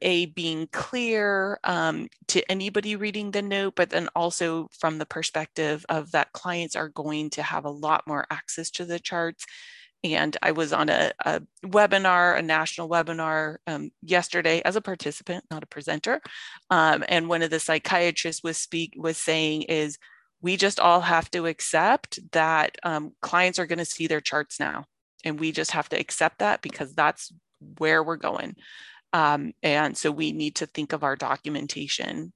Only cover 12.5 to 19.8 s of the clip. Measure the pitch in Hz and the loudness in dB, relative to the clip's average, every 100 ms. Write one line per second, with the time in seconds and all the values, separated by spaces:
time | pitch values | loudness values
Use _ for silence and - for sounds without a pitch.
12.5 | 156 160 - 165 170 160 165 160 156 156 | 0 0 -4 0 0 0 -2 -2 0 -2
13.5 | 160 - 151 147 - 160 175 170 175 165 | -6 -8 -8 -8 -12 0 2 2 0 2
14.5 | 165 - 208 208 180 147 - - 180 - | 2 2 -2 -2 -6 -6 -8 -8 -8 -8
15.5 | 156 151 - 147 151 214 277 - - - | -12 -12 -10 -6 -4 -2 -4 -6 -14 -16
16.5 | - - 180 160 151 - 175 165 170 165 | -12 2 4 6 4 4 2 2 2 2
17.5 | 160 - 156 - 185 175 156 170 160 170 | 0 0 0 2 4 4 2 -4 -4 -4
18.5 | 160 - 165 165 - 160 160 - 160 156 | -4 -4 -4 -4 -4 -4 -2 0 2 2
19.5 | 156 - 160 | 0 0 0